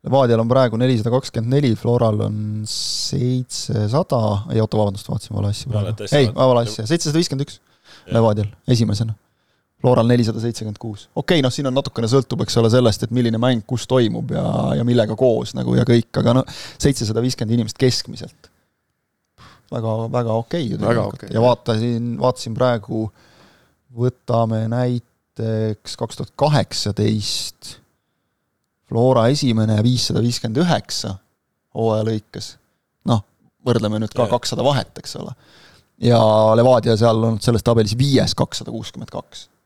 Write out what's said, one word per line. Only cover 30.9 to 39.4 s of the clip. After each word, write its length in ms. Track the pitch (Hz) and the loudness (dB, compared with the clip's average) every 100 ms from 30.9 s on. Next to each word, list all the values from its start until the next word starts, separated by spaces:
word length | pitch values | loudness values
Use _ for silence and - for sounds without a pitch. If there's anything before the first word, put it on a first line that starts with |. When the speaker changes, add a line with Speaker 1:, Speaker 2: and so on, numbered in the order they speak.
| - - 98 _ _ _ _ _ | -8 -8 -10 _ _ _ _ _
Speaker 1:
hooaja 320 | - 113 107 110 | -4 -2 0 -2
lõikes. 460 | 110 _ 98 - - _ _ _ _ - | -4 _ -16 -16 -18 _ _ _ _ -2
Noh, 140 | 110 - _ _ _ | -2 -2 _ _ _
võrdleme 340 | 127 117 107 107 | -2 0 0 -4
nüüd 140 | 110 - | -4 -2
ka 80 | |
Speaker 2:
Jah. 60 | 110 | 0
Speaker 1:
kakssada 320 | 120 - 123 | 0 -4 -2
vahet, 260 | 127 139 - - | 0 0 -4 -12
eks 160 | - - | -14 -12
ole. 140 | - 127 _ _ - _ _ _ | -12 -16 _ _ -20 _ _ _
Ja 160 | 120 117 110 107 110 110 | 2 4 4 6 6 6
Levadia 380 | 123 123 117 110 | 6 4 4 4
seal 240 | 117 113 113 | 4 4 0
on 80 | 110 | 0
selles 180 | - 113 | 0 2
tabelis 300 | - 117 104 113 | 2 2 2 0
viies, 320 | 143 131 - | 2 2 2
kakssada 380 | - - - - | -2 -4 -4 -10
kuuskümmend 400 | 113 110 - 117 | -12 -12 -14 -12
kaks. 320 | - - - | -14 -14 -20